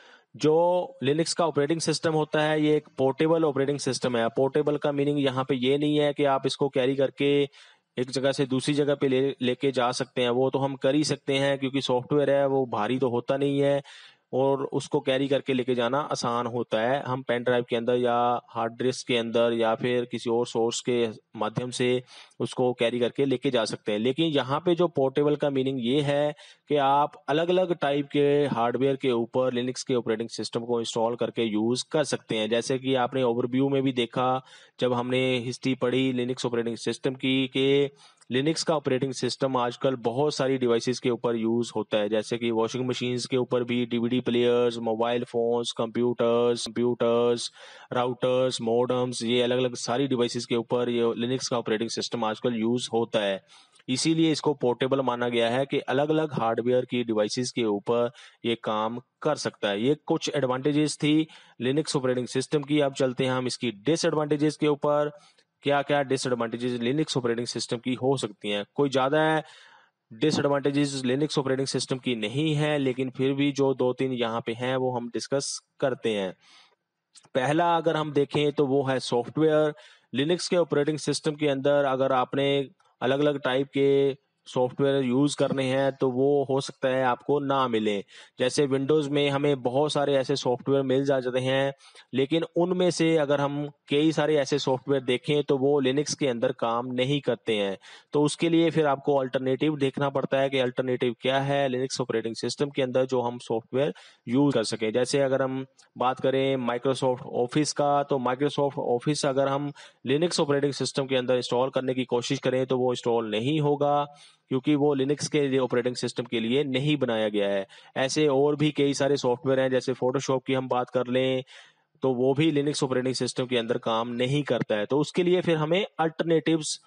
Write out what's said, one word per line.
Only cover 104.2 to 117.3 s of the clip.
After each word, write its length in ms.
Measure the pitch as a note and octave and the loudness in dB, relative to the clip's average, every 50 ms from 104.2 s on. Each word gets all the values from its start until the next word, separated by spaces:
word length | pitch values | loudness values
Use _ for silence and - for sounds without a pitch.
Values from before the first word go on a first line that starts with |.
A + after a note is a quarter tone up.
| _ | _
यूज़ 280 | A#2 A#2+ C3+ C#3+ C#3+ B2+ | 0 2 4 4 4 4
कर 80 | A#2 G#2 | 2 0
सकें। 300 | - A2+ - A2 G#2+ G#2+ | -2 -2 -2 -2 0 0
जैसे 260 | B2 B2 - D3 C#3 | 0 0 2 2 0
अगर 220 | C3+ C3 C3+ C3 | 2 2 0 0
हम 240 | C3+ C3 C3 C3+ C3+ - _ _ - _ - | 0 -2 -4 -6 -8 -10 _ _ -20 _ -6
बात 220 | A#2 B2 B2+ C3 - | -2 -2 -2 0 0
करें 380 | - C3 C3 C3+ C3+ C3+ C3+ | 0 0 2 2 2 0 0
Microsoft 640 | B2+ A#2+ A#2+ A#2+ A#2+ - C3+ B2+ - C#3 C3 B2+ B2+ - - - A#2+ | 0 -2 -2 -2 -2 0 -2 0 0 0 0 0 -2 -6 -6 -2 -2
Office 320 | B2 - - D3+ D3 - | -2 0 0 0 0 0
का, 320 | - - D3 C#3+ C#3+ C#3+ C#3+ | 0 0 2 2 2 2 0
तो 140 | - D3 C3 | 0 -2 -2
Microsoft 800 | B2 B2 B2+ C3 D3 C#3+ - D3 C#3+ C#3 - B2+ - - A#2+ A#2 | 0 -2 -2 0 -2 -2 0 0 -2 -2 -2 -2 -2 0 -2 0
Office 260 | - D#3 D3 - - | 0 -2 -2 0 0
अगर 220 | C#3+ C3 C3+ C#3 | 0 2 2 2
हम 240 | C#3 C#3 C#3+ D3 C#3+ - - - - - _ - | 2 0 -2 -2 -6 -8 -10 -18 -20 -20 _ -2
Linux 320 | A#2+ C3+ D3+ F3 F3 - - | -2 0 0 0 0 0 0
operating 340 | D#3+ C#3+ C#3+ C#3 C#3+ C#3+ C3 | 0 2 2 2 0 0 -2
system 320 | - C3 - - C#3+ C3+ | -2 -4 -4 -2 -4 -2
के 100 | C3 C3+ | 0 0
अंदर 200 | B2+ B2 B2 B2+ | 0 2 2 0
install 340 | B2 A#2+ - B2 A#2+ C3 C3+ | 0 0 0 0 0 0 0
करने 240 | - C3+ C3 C3 B2+ | -2 -2 -2 -2 -2
की 120 | B2+ B2 | -2 -2
कोशिश 340 | - A#2+ A#2+ A#2 - C#3 C3 | -2 -2 -2 0 -2 -2 -2
करें 260 | - C3 B2+ C3 C3 | 0 0 0 0 0
तो 120 | B2+ C3 | 0 0
वो 160 | B2 B2+ B2+ B2 | 2 2 0 0
install 380 | - - A#2+ A#2 A#2 A2+ G#2+ | 0 0 0 0 0 0 0
नहीं 280 | G#2+ G#2+ A#2+ C#3 D#3 D#3 | -2 -2 0 0 0 2
होगा, 440 | D3 D3 D3 C#3 C#3+ C#3+ C#3+ C#3+ C#3+ C#3+ - - - - _ _ _ - | 2 2 2 2 2 2 2 2 0 -2 -6 -16 -20 -20 _ _ _ -4
क्योंकि 260 | C3+ B2+ - D3+ D3+ | -4 -2 2 2 2
वो 200 | C#3 C#3+ D3 C#3+ | 4 4 2 2
Linux 320 | C3 C3 C#3 D3 - - | 2 0 0 -2 -2 -4
के 200 | - - D3+ C#3+ | -2 0 0 0
लिए 120 | C3+ C3 C3+ | 2 2 0
operating 360 | B2+ B2 B2+ B2 A#2+ B2 B2+ | 0 0 0 0 0 -2 -2
system 280 | - B2 A#2 - - A#2+ | -4 -4 -6 -4 -6 -6
के 160 | - A#2+ A2+ | -4 -4 -2
लिए 240 | A2+ A2+ B2+ C#3+ - | -2 0 0 0 0
नहीं 340 | C3+ B2+ B2+ C#3+ D3+ D3+ | 0 -2 -2 0 0 0
बनाया 320 | C#3 B2+ A#2+ A2+ A2 A2 | 0 0 0 0 0 0
गया 200 | G#2+ | 0